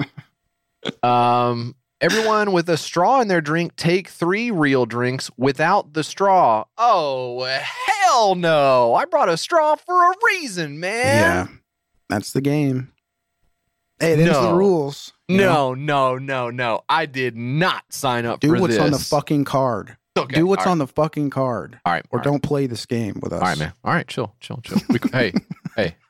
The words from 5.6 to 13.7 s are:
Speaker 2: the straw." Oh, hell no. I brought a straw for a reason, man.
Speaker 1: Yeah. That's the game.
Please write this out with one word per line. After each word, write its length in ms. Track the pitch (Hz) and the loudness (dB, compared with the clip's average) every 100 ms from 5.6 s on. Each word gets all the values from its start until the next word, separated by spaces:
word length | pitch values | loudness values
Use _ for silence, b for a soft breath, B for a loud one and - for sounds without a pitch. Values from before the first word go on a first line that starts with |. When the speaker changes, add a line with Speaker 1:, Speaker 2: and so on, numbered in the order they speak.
| 160 202 - | 2 2 0
Speaker 2:
the 120 | 151 | -8
straw." 600 | 147 - 196 190 139 107 - - | -8 0 4 4 6 2 0 -2
Oh, 680 | 240 190 151 131 127 123 | 2 2 0 -4 -6 -6
hell 880 | 127 135 143 - 508 415 381 254 208 | -4 -4 -6 -8 -4 0 2 4 2
no. 600 | 180 170 156 139 127 120 | 2 2 4 4 4 4
I 100 | 143 285 | 2 2
brought 220 | 302 214 | 0 2
a 80 | 165 | 0
straw 400 | - 339 302 302 | 0 2 2 0
for 360 | - 359 349 | 0 4 4
a 20 | 381 453 | 4 0
reason, 540 | 381 277 180 151 147 | 0 -4 -6 -8 -6
man. 680 | 180 226 254 285 330 180 - | -6 -2 2 2 2 0 -6
Speaker 1:
Yeah. 80 | - _ _ _ _ - | -12 _ _ _ _ -6
That's 240 | 104 - | -6 -4
the 80 | 139 | -2
game. 520 | 139 147 143 127 127 _ _ _ _ _ _ _ _ | 0 0 0 -2 -6 _ _ _ _ _ _ _ _